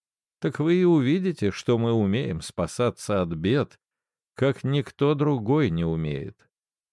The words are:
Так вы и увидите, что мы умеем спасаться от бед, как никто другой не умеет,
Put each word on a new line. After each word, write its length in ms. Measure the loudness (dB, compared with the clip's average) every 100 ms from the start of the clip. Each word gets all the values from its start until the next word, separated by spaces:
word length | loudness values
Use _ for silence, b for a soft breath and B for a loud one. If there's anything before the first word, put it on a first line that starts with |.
| _ _ _ _
Так 200 | -6 -2
вы 160 | 0 2
и 80 |
увидите, 680 | 4 4 4 0 -2 -2 -4
что 280 | -2 0 2
мы 140 | 2
умеем 480 | 2 2 0 -2 -6
спасаться 800 | -8 -6 -6 -2 -2 -2 -4 -2
от 80 | -2
бед, 500 | -2 0 0 -2 _ _ _ _ _ _
как 300 | -2 -2 0
никто 500 | -2 -2 -2 0 0
другой 560 | 2 0 0 0 2 2
не 140 | 0
умеет, 640 | 0 -2 -2 -6 -8 -14 _ _ _ _ _